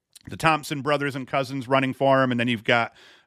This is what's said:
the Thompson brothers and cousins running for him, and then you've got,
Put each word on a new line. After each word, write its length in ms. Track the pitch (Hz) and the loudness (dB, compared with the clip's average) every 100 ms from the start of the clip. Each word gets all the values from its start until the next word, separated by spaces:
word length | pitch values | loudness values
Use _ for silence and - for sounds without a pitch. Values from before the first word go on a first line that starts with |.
| _ - - | _ -20 -16
the 100 | - | -2
Thompson 440 | 160 156 143 151 | 0 0 -4 -6
brothers 340 | 131 147 143 127 | -2 -2 -2 -6
and 120 | 123 | -4
cousins 400 | 139 131 139 120 | -4 -4 -8 0
running 260 | 135 131 | 2 2
for 300 | 123 135 135 | 0 2 4
him, 80 | 131 | 2
and 80 | 120 | 2
then 80 | 120 | 0
you've 160 | 113 | -2
got, 300 | 113 120 113 - - - | 2 0 0 -8 -20 -20